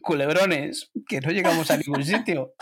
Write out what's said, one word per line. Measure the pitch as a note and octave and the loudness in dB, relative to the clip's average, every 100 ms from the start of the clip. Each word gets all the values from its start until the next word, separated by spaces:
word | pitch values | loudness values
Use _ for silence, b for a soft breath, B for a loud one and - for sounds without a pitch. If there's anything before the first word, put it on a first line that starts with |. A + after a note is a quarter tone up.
culebrones, | - D3+ C#3 E3 F#3+ D#3 C#3+ - - - - | -2 0 2 4 4 2 -2 -8 -10 -12 -6
que | C#3 | -4
no | C3+ | -2
llegamos | F#3+ F3+ E3 D#3 | 0 2 2 2
a | D3+ | 0
ningún | D3+ C#3+ | 0 -2
sitio, | C#3 G#3+ G#3+ D#3+ C3 - | 0 0 0 -2 -4 -6